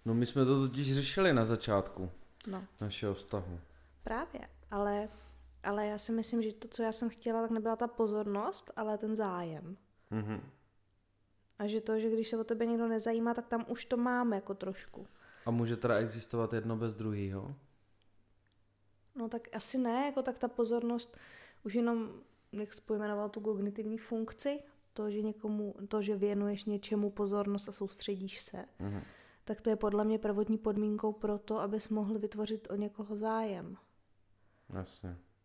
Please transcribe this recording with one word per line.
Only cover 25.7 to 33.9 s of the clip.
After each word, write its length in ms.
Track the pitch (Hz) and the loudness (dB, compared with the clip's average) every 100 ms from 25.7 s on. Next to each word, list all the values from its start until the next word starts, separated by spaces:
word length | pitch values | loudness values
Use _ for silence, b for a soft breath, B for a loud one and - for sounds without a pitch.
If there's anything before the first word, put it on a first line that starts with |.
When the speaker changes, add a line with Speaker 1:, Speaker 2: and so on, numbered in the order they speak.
| 196 202 | -6 -2
Speaker 2:
to, 140 | 214 | 0
že 140 | 202 202 | 2 2
věnuješ 480 | 208 202 202 208 | 2 4 0 0
něčemu 460 | 214 208 - 214 208 | -2 -4 0 0 2
pozornost 580 | 202 202 202 202 202 202 | 0 0 2 2 0 -4
a 40 | |
soustředíš 680 | 196 196 - - 196 190 - | -6 -6 -6 -4 -4 -6 -8
se, 240 | - 190 - - | -8 -10 -12 -8
Speaker 1:
Mhm. 240 | 202 202 B B B B | -4 -4 B B B B
Speaker 2:
tak 160 | - 214 | -8 0
to 100 | 233 | 2
je 60 | 214 | 4
podle 280 | 214 208 | 4 4
mě 140 | 214 220 | 4 2
prvotní 400 | 220 202 214 220 | 2 2 2 2
podmínkou 540 | 220 208 214 214 214 | 2 2 2 2 0
pro 260 | 214 208 208 | 0 -2 -2
to, 200 | - 220 | -2 -2
abys 300 | 202 214 - | 0 -2 0
mohl 300 | 214 208 220 | 0 0 0
vytvořit 500 | 208 208 214 220 - | -2 -2 -2 -4 -2
o 40 | 202 | -2
někoho 400 | 208 208 202 208 | -2 -4 -6 -2
zájem. 600 | 220 220 220 180 170 190 _ | 0 0 0 -4 -8 -12 _